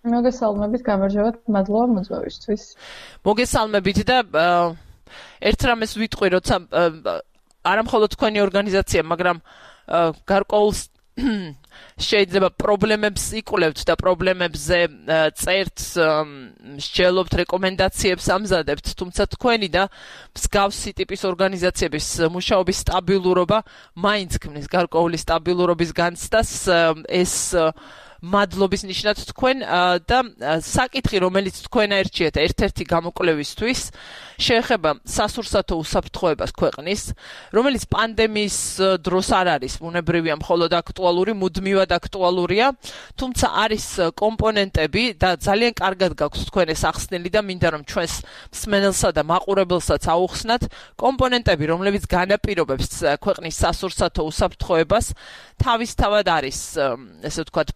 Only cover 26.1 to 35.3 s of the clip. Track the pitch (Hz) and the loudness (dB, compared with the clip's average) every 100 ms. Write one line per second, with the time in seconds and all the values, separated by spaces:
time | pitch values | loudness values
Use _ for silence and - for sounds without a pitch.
26.1 | 175 - - 170 - 190 170 165 156 - | -2 0 0 0 -4 2 4 4 0 -2
27.1 | 180 180 - - 175 160 - - - - | 0 0 -2 -2 2 0 -2 -20 -20 -20
28.1 | - 170 202 202 170 190 196 196 185 214 | -16 -2 0 0 0 0 0 -4 -2 -2
29.1 | 202 - - 254 262 226 175 180 175 - | -2 -6 0 0 0 0 2 4 2 2
30.1 | 240 240 - 135 160 - - 254 262 - | 0 0 -6 -2 -2 0 -2 0 -2 0
31.1 | 196 185 190 190 - - 247 208 196 185 | 0 2 2 -2 -8 -4 0 2 2 0
32.1 | - 185 151 160 - 202 - 175 170 170 | 0 0 2 0 2 -2 -2 -2 0 -2
33.1 | - 180 151 143 - 226 254 - - - | -2 0 0 -2 -4 -2 -2 -6 -14 -20
34.1 | - - - - 226 226 220 156 143 - | -20 -20 -4 2 2 2 0 2 -2 -4
35.1 | - 208 | -2 -2